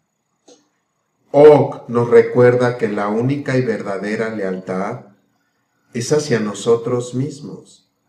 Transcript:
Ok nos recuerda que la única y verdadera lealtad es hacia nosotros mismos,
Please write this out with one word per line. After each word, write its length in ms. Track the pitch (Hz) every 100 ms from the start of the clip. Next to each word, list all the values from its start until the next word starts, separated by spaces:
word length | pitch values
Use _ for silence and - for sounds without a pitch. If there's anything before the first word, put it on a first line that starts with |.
| _ _ _ _ _ _ _ _ _ _ _ _ _
Ok 580 | 143 151 143 - - -
nos 200 | 120 120
recuerda 680 | 117 113 120 123 123 120 -
que 100 | 110
la 220 | 104 104
única 480 | 110 127 143 139 127
y 40 |
verdadera 680 | 120 101 101 95 104 107 110
lealtad 800 | 107 95 92 95 92 101 127 - _ _ _ _ _ _ _ _
es 180 | 120 117
hacia 280 | 151 147 113
nosotros 760 | 107 95 120 117 127 123 - 127
mismos, 760 | 147 - 95 92 - _ _ _